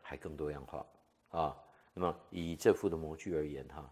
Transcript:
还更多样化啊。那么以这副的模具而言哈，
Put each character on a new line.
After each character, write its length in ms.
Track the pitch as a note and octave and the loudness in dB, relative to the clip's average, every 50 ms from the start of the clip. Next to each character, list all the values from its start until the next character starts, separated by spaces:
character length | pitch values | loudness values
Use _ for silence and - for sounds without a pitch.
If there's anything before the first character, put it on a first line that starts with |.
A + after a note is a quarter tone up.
还 140 | - - C#2 | -12 -12 -12
更 220 | C#2+ - F2+ D2+ | -8 -8 -10 -6
多 140 | C#2+ D2+ D2+ | -4 -4 -4
样 120 | D2 C#2 C2 | -4 -6 -8
化 200 | - - C#2+ - - - - _ _ _ _ _ _ | -8 -8 -8 -8 -10 -16 -20 _ _ _ _ _ _
啊。 280 | - E2 D#2 C#2+ C2+ - - - - - - - _ | 0 0 0 0 0 -6 -14 -20 -20 -20 -20 -14 _
那 80 | F2+ | 0
么 140 | F2+ F2 D#2+ - - - | 2 2 0 -2 -10 -8
以 260 | - F2 E2+ E2 E2 | -6 -4 -2 -2 -2
这 180 | D2+ - A#2 F#2 | 6 8 8 8
副 160 | - - F#2 | 8 4 0
的 60 | E2 | 0
模 200 | D#2+ D#2+ D#2 D#2 | 0 -2 -6 -6
具 200 | - - F#2+ E2+ | -6 -4 -2 0
而 100 | D2+ D2+ | 0 0
言 200 | D2+ C#2+ C2+ C2+ | 0 -4 -6 -8
哈， 220 | - - D#2 C#2+ C2+ | -10 -12 -14 -14 -14